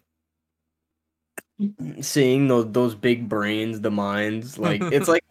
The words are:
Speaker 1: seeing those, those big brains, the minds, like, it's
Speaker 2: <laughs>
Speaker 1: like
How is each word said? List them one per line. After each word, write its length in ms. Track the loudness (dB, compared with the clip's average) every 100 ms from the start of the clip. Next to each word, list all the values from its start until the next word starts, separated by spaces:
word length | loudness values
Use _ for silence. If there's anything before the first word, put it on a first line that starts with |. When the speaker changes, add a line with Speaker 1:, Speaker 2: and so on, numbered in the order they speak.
| _ _ _ _ _ _ _ _ _ _ _ _ _ -20 -20 -6 -6 -6 -10 -10
Speaker 1:
seeing 480 | -2 2 4 4 4
those, 240 | 2 2
those 220 | 0 0
big 340 | 0 0 0 0
brains, 520 | -2 -2 -2 -4 -4
the 100 | -2
minds, 680 | -2 -2 -2 -2 -4 -8 -4
like, 220 | -2 0
it's 280 | 0 2 4
Speaker 2:
<laughs> 0 |
Speaker 1:
like 140 | 2 2